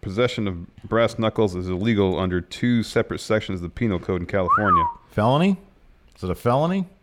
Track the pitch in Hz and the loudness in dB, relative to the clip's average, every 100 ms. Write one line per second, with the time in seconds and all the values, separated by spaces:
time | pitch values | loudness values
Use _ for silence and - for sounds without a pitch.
0 | - 95 123 - 104 87 85 - - 113 | -6 0 0 0 -4 -6 -12 -18 -2 2
1 | 117 - 110 - 107 90 90 90 107 107 | 2 2 -2 2 0 0 -4 -2 0 4
2 | 95 85 92 90 85 - 120 120 104 - | 4 2 0 -2 -4 -4 0 2 0 -2
3 | 117 82 - 110 - 95 87 - 117 90 | -2 -6 -2 -2 -2 -8 -8 -4 -2 -2
4 | - 92 87 101 92 1077 - 1077 988 - | -2 -4 -2 -2 2 2 4 2 2 -6
5 | _ - 110 139 185 190 - _ _ - | _ 0 2 4 2 0 -6 _ _ -20
6 | _ - 92 87 120 127 160 190 180 - | _ -10 -6 -2 0 2 0 -2 -4 -10